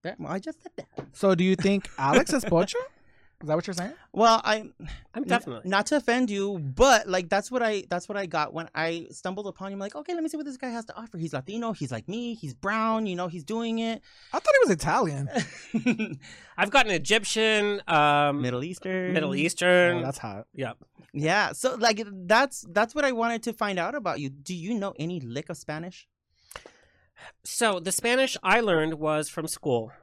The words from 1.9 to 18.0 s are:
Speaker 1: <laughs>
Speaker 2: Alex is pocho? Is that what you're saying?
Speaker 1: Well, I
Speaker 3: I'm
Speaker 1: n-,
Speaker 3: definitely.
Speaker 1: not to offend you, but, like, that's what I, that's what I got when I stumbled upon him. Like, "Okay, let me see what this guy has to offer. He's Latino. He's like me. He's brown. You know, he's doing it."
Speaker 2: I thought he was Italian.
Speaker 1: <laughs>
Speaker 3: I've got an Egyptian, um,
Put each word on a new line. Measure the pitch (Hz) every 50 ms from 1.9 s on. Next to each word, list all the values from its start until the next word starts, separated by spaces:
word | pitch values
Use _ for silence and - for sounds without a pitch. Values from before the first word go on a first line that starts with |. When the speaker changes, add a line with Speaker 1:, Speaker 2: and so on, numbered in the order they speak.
| -
Speaker 1:
<laughs> | -
Speaker 2:
Alex | 135 139 151 240 - - 302
is | 269 -
pocho? | 208 175 165 190 - - 480 523 554 _ _ _ - _ _ _ - _ _
Is | - 151
that | 151
what | 165 -
you're | - 185
saying? | 170 175 214 311 - - _ -
Speaker 1:
Well, | 185 220 233 226 226 -
I | - 214 220
Speaker 3:
I'm | 214 - - _ - 156 - - - _ _ 226 277
Speaker 1:
n-, |
Speaker 3:
definitely. | 185 - 240 - - 123 - - 185
Speaker 1:
not | 196 196 214 -
to | 302
offend | 294 220 - 233 247 254 226
you, | 208 196 196 202 202 180
but, | 151 135 131 - 240 277 254 214 - 208
like, | 185 185 180 165
that's | 208 196 208 -
what | 247 254 240
I, | 220 214 202 - -
that's | 180 175 - -
what | 208
I | 202 196 170
got | 156 165 151 - -
when | 160 165 - _
I | - 156 165 165 170 160 -
stumbled | - - - 185 190 196 208 202
upon | - - 190 196 196
him. | 196
Like, | 196 208 -
"Okay, | 302 294 - 359
let | 339
me | 320 320
see | - 302
what | 302
this | 294 262 254
guy | - 254
has | 233 233 226
to | - -
offer. | - 226 226 - 175
He's | 160 160 -
Latino. | 135 135 180 202 226 233 226 208
He's | - 147 131
like | 127 113 110 -
me. | 190 226 240 240 233
He's | - - 143 -
brown. | _ - 196 214 220 220 226 220 226 220 208
You | 180
know, | 175 180 180
he's | 160 180 143
doing | - 214 226 233 226 226 226
it." | 226 226 226 208 _ - - - - -
Speaker 2:
I | - 320
thought | - - 571 539
he | 494 311
was | 190
Italian. | 160 - 160 160 247 254 160 143 135 139 139 - 254 165 - - - - - -
Speaker 1:
<laughs> | 220 226 247 240 226 220 - 156 135 - - - - - - - -
Speaker 3:
I've | 185 208
got | 196 277 247
an | 214
Egyptian, | 196 165 143 - 208 226 208 - - 220 220 220 220 214 208 208 208 202 - -
um, | 170 151